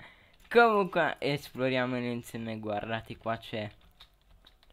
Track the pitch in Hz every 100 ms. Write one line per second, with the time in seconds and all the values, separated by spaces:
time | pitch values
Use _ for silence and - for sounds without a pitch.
0 | - - _ - - 233 233 208 185 180
1 | 147 - 135 143 - 120 131 127 127 127
2 | 120 120 117 117 113 110 107 104 110 113
3 | 110 113 113 113 - 113 104 - - _
4 | - _ _ - - _ _